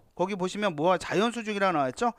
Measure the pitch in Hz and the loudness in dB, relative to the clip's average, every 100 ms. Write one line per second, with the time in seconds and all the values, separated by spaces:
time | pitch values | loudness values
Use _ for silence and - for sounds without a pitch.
0 | - - 185 196 185 202 208 147 170 175 | -10 -4 -4 -2 -4 -2 -2 0 2 2
1 | - 165 233 233 214 202 196 160 131 - | 2 2 2 0 -4 0 2 2 0 0
2 | 240 | -2